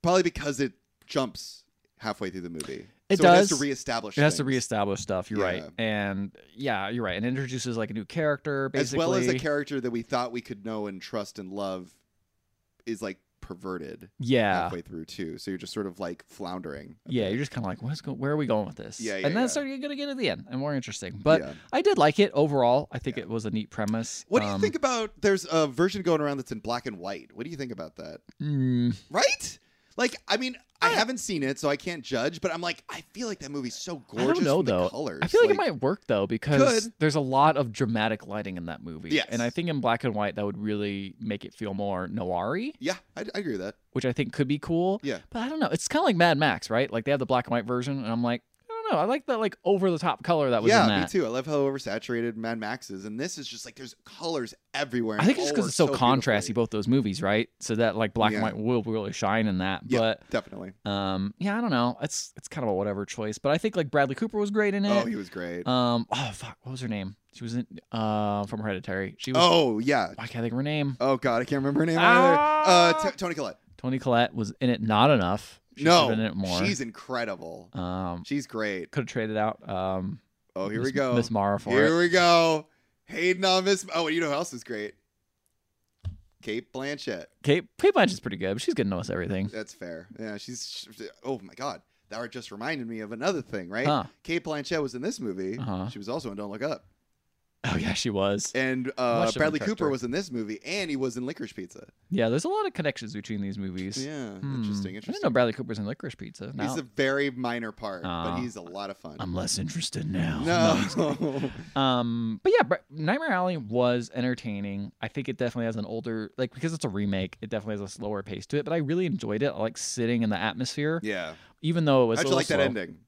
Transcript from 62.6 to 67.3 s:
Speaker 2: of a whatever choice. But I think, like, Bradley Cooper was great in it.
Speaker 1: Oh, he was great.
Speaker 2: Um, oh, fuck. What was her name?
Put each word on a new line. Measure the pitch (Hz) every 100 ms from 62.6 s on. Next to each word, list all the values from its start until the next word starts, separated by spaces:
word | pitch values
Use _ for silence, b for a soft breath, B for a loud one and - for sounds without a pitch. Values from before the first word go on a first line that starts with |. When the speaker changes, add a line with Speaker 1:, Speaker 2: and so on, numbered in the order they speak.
Speaker 2:
of | 120
a |
whatever | 95 104 101 98
choice. | - 107 107
But | 139
I | 160
think, | 220
like, | 196 147
Bradley | 147 139 135
Cooper | 220 208
was | 208
great | 208 208
in | 196
it. | 202
Speaker 1:
Oh, | 202 233
he | 214
was | 175
great. | - 87 87 90
Speaker 2:
Um, | 127 123 120 117
oh, | 120 131
fuck. | 98 113 -
What | 123
was | 131
her | 123
name? | 104 95 101 _